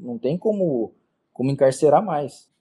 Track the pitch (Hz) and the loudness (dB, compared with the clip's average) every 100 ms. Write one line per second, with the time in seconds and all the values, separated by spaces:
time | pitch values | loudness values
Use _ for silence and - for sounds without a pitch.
0 | 123 117 127 175 151 202 180 127 107 _ | -12 -6 -4 -2 -2 -2 0 -2 -4 _
1 | _ _ _ - 131 139 135 127 151 147 | _ _ _ -6 -2 2 2 4 4 4
2 | 208 151 139 - _ _ | 2 -4 -6 -10 _ _